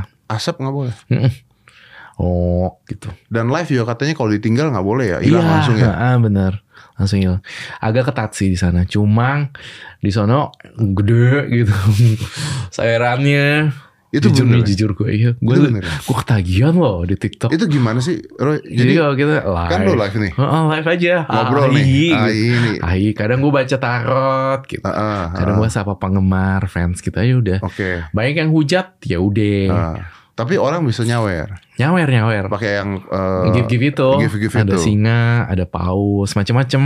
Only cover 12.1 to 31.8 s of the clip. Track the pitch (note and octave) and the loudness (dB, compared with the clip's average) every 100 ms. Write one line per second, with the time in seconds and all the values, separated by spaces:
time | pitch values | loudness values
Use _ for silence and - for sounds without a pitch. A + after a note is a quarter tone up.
12.1 | G#2+ - - D3+ C3+ G2 - A2+ A#2 A#2+ | 2 -4 -8 -6 -6 -8 -4 0 2 0
13.1 | B2 C#3 C#3+ C#3+ D3 D3+ B2+ - _ _ | 2 2 2 2 2 0 -2 -10 _ _
14.1 | C#3+ A2+ A#2+ A#2+ A#2+ G#2+ G2 G#2+ F#2+ - | 0 2 4 4 4 2 2 0 -2 -2
15.1 | G#2+ A#2+ A#2+ A2+ C3 C#3+ A2 F2+ D#2+ - | 0 0 0 0 4 4 2 -4 -8 -6
16.1 | A2+ - A2+ F2+ F2+ C#3 E3+ D3+ F#2 F2 | -4 0 0 2 2 2 2 2 0 -2
17.1 | F#2+ G#2 - B2 D#3+ G#3 D3 A#2 A2+ C3 | -2 -4 -4 -4 -2 0 0 0 0 -2
18.1 | F3+ - - C3 D3+ - A#2+ B2 D3+ D3+ | -6 -8 -6 -2 -2 -4 0 2 4 2
19.1 | C3+ C#3+ D3+ - F2 E2+ F2 G2+ B2+ G2+ | 2 0 0 0 -2 0 0 2 2 0
20.1 | G#2 G#2 - C#3 D#3 D#3 D#3 D#3+ E3+ F3 | -2 -4 -2 0 0 0 0 -2 0 0
21.1 | F3 D#3 B2+ B2+ C#3 C3+ C#3+ C3+ C3+ D#3+ | 0 -2 -2 0 2 2 4 4 4 2
22.1 | G#2+ A2 A2 A#2 A#2+ A#2 F#2+ - F#2 G#2 | 2 0 0 0 2 0 -2 -2 0 0
23.1 | G#2+ G#2+ B2+ C#3+ C#3 B2+ C3+ A#2+ A#2+ A#2 | -2 -2 0 2 0 0 -2 -2 -2 -2
24.1 | C3 C3+ C3+ C3+ C3+ C3+ - G2 - G#2+ | 0 0 -2 -2 -4 -6 -8 -6 -4 -2
25.1 | G#2 E2+ F#2 F#2 G2+ A2 A2+ G2 G2 F#2+ | -4 -4 -4 0 0 0 -2 -4 -4 -2
26.1 | G2 F#2+ F#2 F#2+ F#2+ F#2+ - F2 F2 - | 0 2 2 0 -2 -2 -2 -4 -4 -6
27.1 | F2+ A2+ B2+ G#2 F#2+ G2 - G2 F2+ E2 | -2 0 2 2 0 -2 -4 -4 -4 -4
28.1 | G2 A2+ D3+ D#3 D#3 D3 F3+ F#3 _ - | -2 -2 0 0 2 2 0 -2 _ -6
29.1 | F2 G2 G2+ G#2 G2+ G2 F2+ E2 D#2+ F2+ | -2 0 2 2 2 2 0 -2 -4 -12
30.1 | - _ - A#2 B2+ B2 E3+ D3+ A2+ A#2 | -20 _ -8 -2 0 0 0 -2 -2 -2
31.1 | A#2+ G#2+ F2 D2+ G2 _ - | 0 0 -2 -6 -12 _ -4